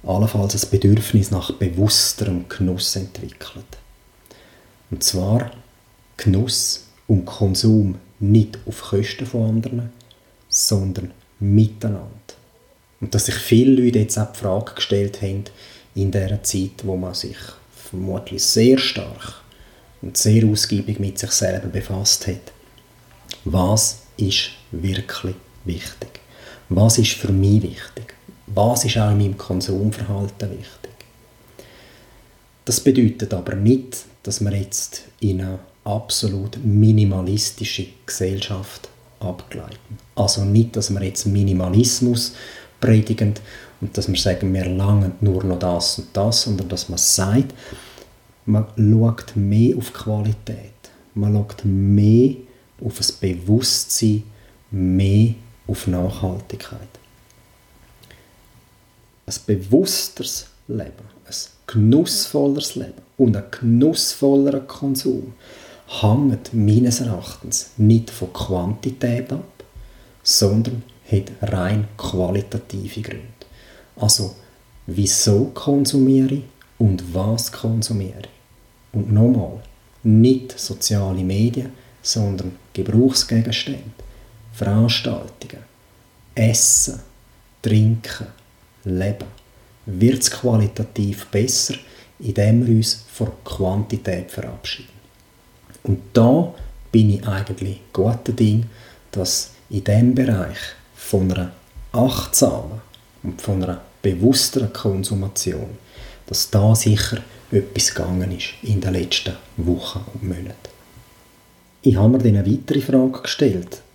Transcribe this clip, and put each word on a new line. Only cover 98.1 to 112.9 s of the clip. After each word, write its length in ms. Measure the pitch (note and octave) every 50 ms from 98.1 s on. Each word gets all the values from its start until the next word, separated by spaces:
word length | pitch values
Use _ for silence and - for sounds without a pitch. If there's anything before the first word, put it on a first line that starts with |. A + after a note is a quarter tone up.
| A#2 A#2 - -
Ding, 340 | A2+ - A2+ G#2+ G#2 A2+ A#2 - - - - - - - _ _
dass 400 | - G2+ F#2 - - - - - - _ _ _
in 140 | G#2+ G2 -
diesem 320 | G#2 G#2 A2+ A#2+ B2 B2
Bereich 420 | C3+ B2+ - G#2+ F#2 F2 - G#2 - - - - - _ _ _
von 360 | - - - - G2 F#2 F#2
einer 200 | F2+ F2+ F2+ F2 - - _ _ _ - - -
achtsamen 920 | - A2 B2 C3 - F#2 - - - - C#3 G2 - A#1+ A#1+ D2+ G#2 A2 - - - _ _ _ _ _ -
und 180 | F#2+ F2+ -
von 220 | - G#2+ G2 F#2+ F#2
einer 180 | F2+ F2+ F2 - - _ _
bewussteren 680 | - G2 F#2 E2+ G2+ B2 C3+ - - - - C3+ A2+ G#2+
Konsumation, 1080 | - - - G#2+ F#2+ F#2+ G2 - G#2+ G2 F#2+ G2 - - - F#2 E2 - A2 - A2+ - - - - - - - - - -
dass 220 | - G2 - - -
da 260 | - G2+ G2+ A2 A2
sicher 440 | A2 - A2 G#2+ - - - A#2 - - - - - - -
etwas 420 | - G2+ - - - - - - -
gegangen 380 | - F2 F2+ F2+ F#2 F#2 F#2
ist 220 | F2+ F2+ - - - -
in 200 | - A2 G#2 F#2
den 120 | - F#2+ F#2
letzten 400 | F2+ F2 F2 - - - F#2+ F2+ - - - -
Wochen 440 | - E2 F2 F2 - - - - F#2+ G#2 - -
und 100 | A2 G#2
Monaten. 460 | F2+ F2+ E2+ F2 - - - - - - _ _ _ _ - - _ _ _ _ _ _ _ _ _ _ _ _ _ _ _
Ich 140 | - C3+ G2
habe 140 | F#2 G#2 A2+
mir 80 | B2+ C3
dann 180 | A#2 A2+ G2+
eine 140 | G2 F#2 F#2+
weitere 300 | B2 - - - C#3+ C#3+
Frage 400 | C3 -